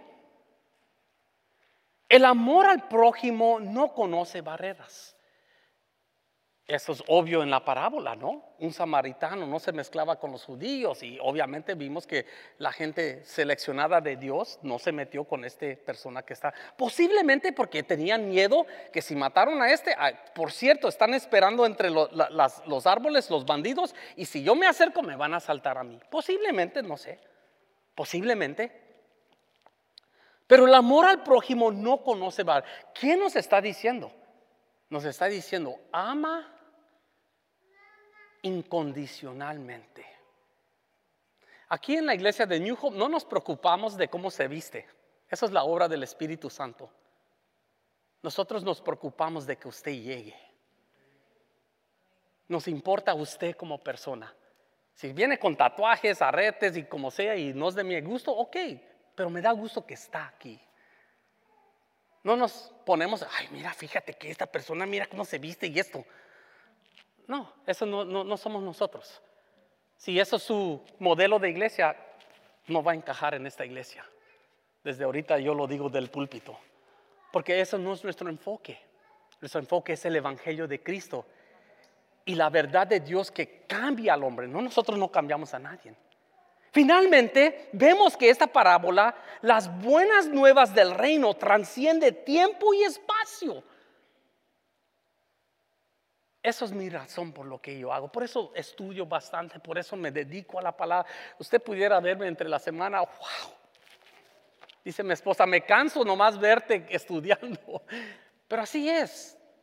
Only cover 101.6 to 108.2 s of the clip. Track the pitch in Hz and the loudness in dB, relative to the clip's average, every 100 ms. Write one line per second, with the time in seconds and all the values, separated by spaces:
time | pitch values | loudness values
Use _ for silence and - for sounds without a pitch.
101.6 | 233 196 202 190 175 190 190 160 160 147 | -2 -2 2 2 2 -2 -6 -8 -6 -6
102.6 | - 165 190 196 180 - - - - - | -6 -6 -4 -2 -4 -8 -14 -14 -14 -20
103.6 | _ _ _ _ _ _ _ _ _ _ | _ _ _ _ _ _ _ _ _ _
104.6 | - _ 190 170 196 170 196 185 185 180 | -20 _ -12 -8 -4 -2 0 4 4 4
105.6 | - 214 302 302 220 190 214 202 208 220 | 6 4 4 0 0 4 4 4 4 4
106.6 | 220 208 160 180 - 165 170 202 240 185 | 4 -2 -2 -8 -6 -6 0 0 -2 -12
107.6 | - - - 233 220 - | -12 -14 -12 -14 -14 -18